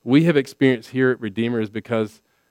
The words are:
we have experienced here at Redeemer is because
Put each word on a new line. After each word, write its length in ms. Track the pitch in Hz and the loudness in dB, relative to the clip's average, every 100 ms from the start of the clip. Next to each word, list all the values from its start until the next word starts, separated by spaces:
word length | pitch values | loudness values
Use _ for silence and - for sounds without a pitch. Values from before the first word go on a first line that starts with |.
we 220 | 117 139 | 0 2
have 120 | 165 147 | 4 2
experienced 540 | 135 - 135 120 - | -2 0 2 2 -4
here 220 | 123 131 | -2 0
at 80 | 123 | 0
Redeemer 400 | 110 101 117 120 | -6 -4 -4 -2
is 100 | 107 | -4
because 500 | 107 - 113 107 - _ _ _ | -8 -4 -4 -4 -8 _ _ _